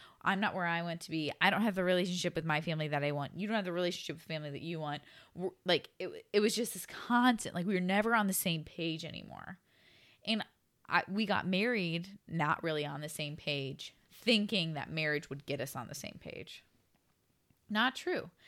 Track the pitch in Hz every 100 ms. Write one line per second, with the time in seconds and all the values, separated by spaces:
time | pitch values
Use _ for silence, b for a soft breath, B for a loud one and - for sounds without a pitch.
0 | B B - 196 214 185 170 170 170 165
1 | - 160 147 - 175 160 220 190 180 180
2 | 180 180 175 165 160 151 165 156 151 143
3 | 147 143 139 - 208 220 180 175 180 180
4 | - 160 - 156 151 139 165 165 147 147
5 | - B B - 185 - 170 165 - -
6 | 185 - - 208 208 214 233 185 - -
7 | - 240 247 240 - - 175 185 180 202
8 | 220 233 196 185 185 160 156 - 165 160
9 | 160 - - - - 180 b b b b
10 | b b - 220 - _ _ _ - 170
11 | - 202 202 196 185 185 233 226 175 165
12 | 185 202 - 160 151 - 165 151 147 147
13 | 151 - 147 160 - 143 135 143 - -
14 | _ - - 214 208 202 165 147 - 160
15 | 156 147 - 139 - 139 127 131 120 -
16 | - - - - - - _ _ _ _
17 | _ _ _ _ _ _ - 214 254 262
18 | 359 339 - _